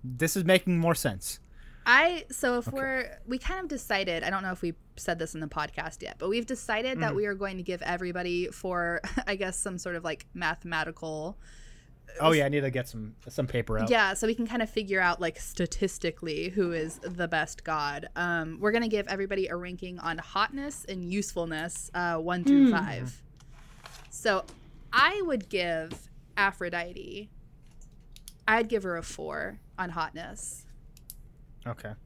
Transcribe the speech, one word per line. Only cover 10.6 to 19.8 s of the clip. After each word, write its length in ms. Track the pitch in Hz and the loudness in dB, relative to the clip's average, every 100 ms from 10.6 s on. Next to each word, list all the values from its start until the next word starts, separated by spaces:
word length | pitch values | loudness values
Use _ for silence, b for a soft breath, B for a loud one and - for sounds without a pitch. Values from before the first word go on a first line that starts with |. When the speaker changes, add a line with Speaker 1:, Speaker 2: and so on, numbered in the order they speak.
| 175 165 156 160 160 156 160 202 b b b b b - - - | -4 -2 -2 -6 -6 -6 -6 -10 b b b b b -20 -18 2
Speaker 1:
Oh, 100 | 156 | 6
yeah, 140 | 160 139 | 6 6
I 40 | |
need 120 | 147 | 4
to 100 | 139 | 2
get 160 | 127 123 | -2 -4
some, 280 | 113 107 - - | -8 -10 -12 -8
some 200 | - 127 | -2 0
paper 300 | 123 113 110 | 0 2 2
out. 120 | 110 | 4
Speaker 2:
Yeah, 240 | 233 196 | 4 4
so 120 | 196 220 | 2 0
we 60 | |
can 140 | 233 226 | 0 0
kind 140 | 240 | 0
of 80 | 220 | 0
figure 300 | - 196 190 | -2 0 2
out, 200 | 180 170 | 4 2
like, 160 | 170 - | 0 -2
statistically 1080 | - - 170 - 196 - 170 - 165 151 175 | -10 -2 -2 0 -2 0 -4 -4 -6 -4 -2
who 220 | 190 175 | 0 0
is 280 | 165 160 160 | 0 -4 -6
the 240 | - 180 170 | -10 -4 0
best 360 | 165 160 - - | 0 0 -4 -2
god. 420 | 156 143 143 147 - | 0 0 -4 -8 -2
Um, 420 | 175 170 160 160 | 0 0 0 0
we're 100 | 208 | 2
gonna 160 | 233 233 | 4 2
give 200 | 208 196 | 0 0
everybody 380 | 196 196 196 190 | -2 0 0 0
a 80 | 175 | -2
ranking 420 | 180 180 | -6 -8